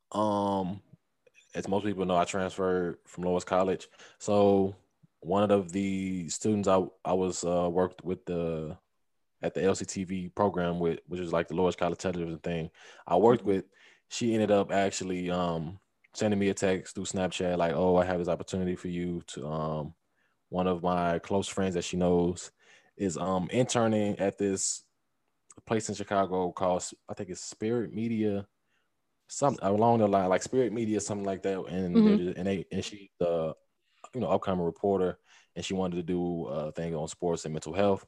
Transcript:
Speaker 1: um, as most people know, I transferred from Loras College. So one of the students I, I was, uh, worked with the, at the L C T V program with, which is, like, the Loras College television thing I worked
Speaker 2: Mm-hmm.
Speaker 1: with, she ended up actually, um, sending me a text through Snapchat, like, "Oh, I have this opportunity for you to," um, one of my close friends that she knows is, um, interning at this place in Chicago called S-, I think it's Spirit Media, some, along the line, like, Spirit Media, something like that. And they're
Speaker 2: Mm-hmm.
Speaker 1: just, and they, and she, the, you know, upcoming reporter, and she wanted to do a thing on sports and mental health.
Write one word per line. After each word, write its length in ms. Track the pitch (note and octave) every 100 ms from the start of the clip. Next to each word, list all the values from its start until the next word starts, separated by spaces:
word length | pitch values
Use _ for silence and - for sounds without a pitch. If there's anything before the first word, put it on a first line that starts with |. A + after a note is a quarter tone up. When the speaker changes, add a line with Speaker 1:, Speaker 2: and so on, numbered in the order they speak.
| -
Speaker 1:
um, 680 | G2+ G#2+ G2+ G2+ G2 F#2 G2+ - - _ _ _ _ _
as 140 | - F2
most 180 | G2 G#2
people 200 | F#2 F#2
know, 120 | F2+
I 80 | F2+
transferred 720 | G2 F#2 F2 F#2+ F2+ F2 D#2+ _
from 180 | -
Loras 220 | F2+ F2+ -
College. 420 | F#2 F#2+ F2 - - - -
So 560 | - G#2 G2+ G2 F#2+ G2 _ _ _ _
one 300 | D#2 G2 G#2
of 200 | G2+ F2
the 560 | F#2 G2 F#2+ F#2+ F#2 D#2+
students 380 | - A2 G#2+ G2
I, 160 | F#2+ F2 - -
I 80 |
was, 300 | F#2 F#2 F2+
uh, 260 | E2+ F2 F2
worked 320 | E2+ F2+ -
with 220 | E2 F#2 -
the, 520 | E2+ E2 D#2+ D#2 F2+ _ _ _ _ _ _
at 120 | E2
the 100 | -
L 120 | F#2 F#2+
C 100 | F2+
T 180 | -
V 260 | F2+ F#2 F2+
program 500 | - G#2 F2+ F2 F2
with, 200 | E2+ D#2+ -
which 140 | F2+
is, 100 | F2
like, 160 | E2 E2+
the 60 |
Loras 240 | E2 F#2 F2
College 220 | F2 E2+
television 400 | F#2+ F2 E2 E2
thing 300 | - E2+ D#2+ - - - -
I 80 | F2
worked 240 | A2 B2
Speaker 2:
Mm-hmm. 80 | G#2
Speaker 1:
with, 160 | F#2+ - _ - _ _
she 240 | - A#2+
ended 180 | A2 G#2
up 200 | G2+ G2
actually, 580 | F#2+ G2 - F#2 F2+ F2+
um, 480 | F2+ F2 E2 D#2 G2 _ _ _
sending 260 | - G#2+ G#2
me 100 | G2
a 40 |
text 420 | F#2+ G2 F#2 - -
through 80 | F2+
Snapchat, 520 | G2 F#2 - F2+ F2
like, 160 | E2+ E2
"Oh, 220 | F2+ F2+
I 80 | F2+
have 140 | F2+
this 80 | F2
opportunity 460 | E2+ - F#2+ F2+ F2+
for 120 | F#2
you 340 | F2 F2 E2+ -
to," 200 | - C#2
um, 460 | D#2 D#2 D#2 D2+ - _ _ _ _ -
one 180 | F2+ F2+
of 160 | F2+
my 360 | F2 F2+ F2 E2+
close 280 | - G2 F#2+
friends 280 | - F#2+ F2
that 80 |
she 140 | E2+ F2+
knows 540 | F2+ F2 F2 F2+ - _ _ - _ -
is, 200 | G2 D2+
um, 320 | F2 F#2 F2
interning 640 | A#2 B2+ B2 A2+ G#2+ G#2 G2+
at 180 | G2 -
this 460 | G2+ F#2+ - - - _ _ _ _ _ _ - -
place 240 | A2+ G#2+
in 60 | G2+
Chicago 560 | G2+ G2+ F#2 F#2 F2+
called 300 | - F#2 F2+
S-, 120 | - - -
I 40 |
think 160 | F#2+ F#2+
it's 120 | E2+
Spirit 520 | - - A2 A#2+ G2+
Media, 540 | G2+ A#2 A2+ G#2+ G2 G2 _ _ _ _ _ _ _ -
some, 300 | - C#3+ A#2+
along 360 | F#2+ G#2 A#2 A#2
the 80 | G#2
line, 220 | G2 F#2
like, 140 | F#2
Spirit 280 | - C3 B2
Media, 300 | A2 A2 G#2
something 240 | - G2+ G2
like 160 | F#2
that. 160 | G2 F#2+ -
And 300 | F2+ F#2 A3+
they're 80 |
Speaker 2:
Mm-hmm. 220 | G#3+ G#2 F2
Speaker 1:
just, 120 | -
and 100 | F#2+
they, 180 | G2 -
and 140 | F#2+ F#2
she, 240 | G#2 G2 -
the, 340 | F2 E2+ D#2+ C#2+ _ _ _ _ -
you 80 | B2
know, 80 | F#2+
upcoming 340 | F#2+ - F#2 E2+
reporter, 520 | - G2+ G2 F2+ F2+ _ - _ -
and 100 | F2
she 80 |
wanted 240 | F#2+ F#2 F2
to 60 |
do 420 | E2+ F2+ F2 E2+ D2+
a 260 | D2 D2+
thing 240 | D#2 E2 E2
on 120 | D#2+
sports 340 | - F2 E2
and 100 | D#2
mental 200 | D#2 D#2
health. 320 | E2+ G2+ G2